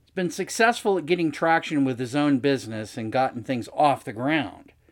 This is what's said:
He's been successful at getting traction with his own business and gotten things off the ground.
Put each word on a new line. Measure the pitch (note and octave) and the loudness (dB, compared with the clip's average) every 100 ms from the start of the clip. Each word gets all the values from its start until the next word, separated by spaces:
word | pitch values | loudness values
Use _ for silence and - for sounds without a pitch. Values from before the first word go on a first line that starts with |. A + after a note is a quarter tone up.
He's | _ | _
been | - F3+ | -4 -4
successful | - F#3 - A#3 A#3 A3 F#3+ | -4 -6 2 2 2 0 0
at | D3+ | 2
getting | F3 E3 | 0 0
traction | C#3+ E3 E3 E3 D3+ C3+ | 0 2 2 0 0 0
with | A#2+ | 0
his | B2+ C#3 | -2 0
own | D3 C3+ | 2 2
business | C#3+ C3+ G#2+ A2 G#2+ - | 2 0 -2 -8 -8 -8
and | A2 | -4
gotten | A#2 C3 B2 A2 | 0 0 -2 -6
things | B2+ G#2+ | -6 -4
off | - D3 C3+ | 2 4 4
the | - | -2
ground. | G#2+ C3 D#3 A2 F2 - _ _ | -4 0 0 -2 -8 -20 _ _